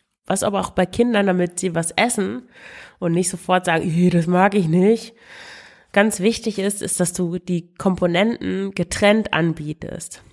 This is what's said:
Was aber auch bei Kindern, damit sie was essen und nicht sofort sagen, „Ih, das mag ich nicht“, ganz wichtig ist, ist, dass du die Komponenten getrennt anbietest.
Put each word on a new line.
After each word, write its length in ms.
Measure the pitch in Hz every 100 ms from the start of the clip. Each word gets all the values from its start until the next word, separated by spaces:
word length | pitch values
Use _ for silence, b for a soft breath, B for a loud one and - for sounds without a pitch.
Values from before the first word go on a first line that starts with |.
| _ _ -
Was 160 | -
aber 180 | 214 196
auch 100 | 185
bei 160 | - 180
Kindern, 400 | - 240 214 196
damit 340 | 180 175 -
sie 140 | 185
was 180 | 165 160
essen 560 | - 233 220 190 240 B B B B B B
und 140 | 175
nicht 180 | 170 180
sofort 340 | 180 - 185
sagen, 240 | 180 165 175
„Ih, 220 | 165 180
das 160 | 175 165
mag 280 | 180 196
ich 120 | 202 165
nicht“, 480 | 170 196 226 - B B B B B B B B
ganz 260 | 202 214 202
wichtig 380 | 202 226 226 202
ist, 240 | 196 202
ist, 160 | - -
dass 140 | 175
du 260 | - 175 175
die 340 | - 175 170
Komponenten 960 | - 196 180 175 170 220 - 185 185 196
getrennt 600 | 190 170 - 208 214 202
anbietest. 880 | 160 165 156 151 156 - - - - -